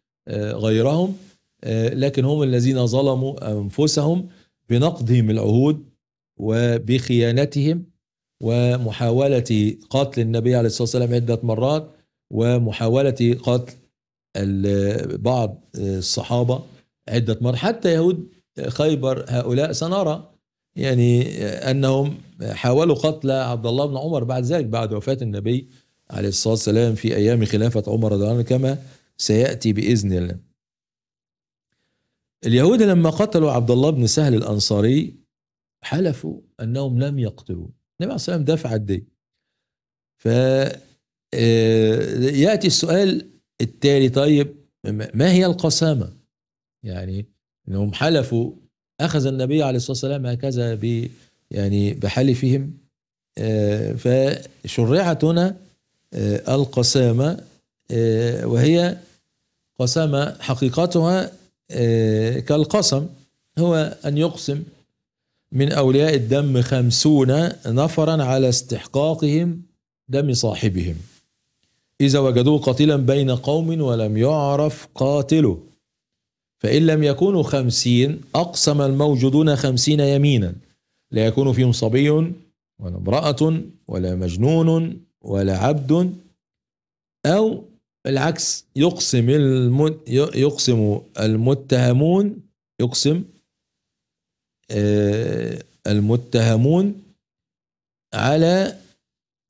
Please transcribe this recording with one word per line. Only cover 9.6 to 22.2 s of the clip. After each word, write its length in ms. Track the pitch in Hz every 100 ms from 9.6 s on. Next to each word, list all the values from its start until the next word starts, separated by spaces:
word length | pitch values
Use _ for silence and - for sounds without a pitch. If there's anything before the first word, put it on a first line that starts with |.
| 104 - -
قتل 300 | 135 139 123
النبي 360 | 113 113 127 123
عليه 100 | 113
الصلاة 160 | -
والسلام 320 | 117 127 120
عدة 260 | 120 120 113
مرات، 480 | 120 110 127 156 156 _ _ _ -
ومحاولة 1080 | 107 120 123 117 - 113 131 113 117 120 120
قتل 320 | 123 123 123 - _ _ _ _ _ 95
ال-، 800 | 98 98 101 101 101 110 - -
بعض 440 | 117 127 110 - _
الصحابة 880 | - 98 95 90 - - 123 123 131 - - _ _ -
عدة 300 | 120 113 107
مرات. 160 | 120 120
حتى 360 | 196 226 180
يهود 340 | 160 170 180 - _ _ - 127
خيبر 560 | 127 156 143 131 131 -
هؤلاء 440 | 123 120 127 156
سنرى، 580 | - 165 196 170 160 - _ _ _ _ -
يعني، 680 | 135 123 120 120 131 101 104 - 131
أنهم 480 | 139 135 135 143 -